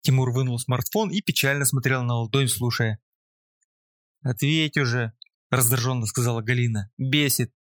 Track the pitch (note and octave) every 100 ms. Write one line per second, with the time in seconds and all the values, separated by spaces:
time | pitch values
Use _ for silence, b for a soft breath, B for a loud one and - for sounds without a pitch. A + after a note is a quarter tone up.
0 | - C3 B2+ A#2+ B2 A#2+ B2 B2+ - G3+
1 | G#3+ E3+ - B2+ C#3 C#3+ C#3 C#3 B2 C3
2 | B2 A#2+ A2+ C3+ C3+ G#2+ A#2+ - A2+ G#2+
3 | _ _ _ _ _ _ _ _ _ _
4 | _ _ C3+ A#2 C#3+ D#3+ D#3 D3+ C3 A#2+
5 | A2+ - _ _ _ B2+ A#2 B2+ A#2+ B2+
6 | A2 - A#2+ A#2 A2 B2 A#2+ A2 G2+ _
7 | C3 C#3+ D3 - B2 _